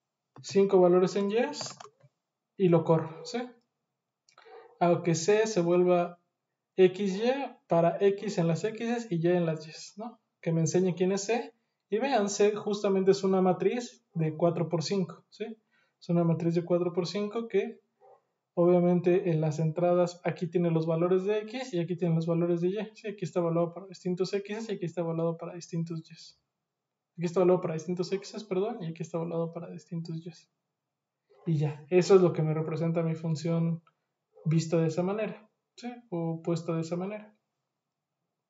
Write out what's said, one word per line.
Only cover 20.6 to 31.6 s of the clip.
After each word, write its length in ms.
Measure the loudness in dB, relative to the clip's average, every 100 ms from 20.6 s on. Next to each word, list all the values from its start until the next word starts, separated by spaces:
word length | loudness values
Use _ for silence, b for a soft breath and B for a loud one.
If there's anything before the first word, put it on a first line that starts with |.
| 2
los 120 | 2
valores 400 | 0 0 2 2
de 140 | 0 -2
X 320 | -4 -10 -6
y 40 | -4
aquí 160 | -4
tiene 220 | -2 0 0
los 100 | 0
valores 340 | 0 2 0
de 100 | 0
Y, 80 | -2 -6
¿sí? 120 | -10 -12
Aquí 180 | -8
está 140 | -6 -2
evaluado 360 | 0 0 0
para 120 | -4 -16
distintos 460 | -8 -6 -2 -2
X's 360 | -4 -6 -8 -6
y 40 |
aquí 140 | -6 -6
está 160 | -4
evaluado 340 | -4 -2 -4 -4
para 180 | -10
distintos 480 | -14 -8 -6 -6 -8
Y's. 380 | -12 -20 -20 _ _ _ _ _ _ _ _ -6
Aquí 100 | -2
está 120 | 2
evaluado 220 | 4 4
para 140 | 0
distintos 360 | -6 -6 -6 -4
X's, 320 | -4 -6 -14
perdón, 400 | -6 -4 -4 -6
y 60 | -10
aquí 140 | -8
está 160 | -8 -6
evaluado 340 | -4 -4 -6
para 180 | -8 -14
distintos 500 | -16 -12 -10 -8 -10
Y's. 260 | -12 -18 _ _ _ _ _ _ _ _ _ _ -2
Y 120 |
ya, 260 | 0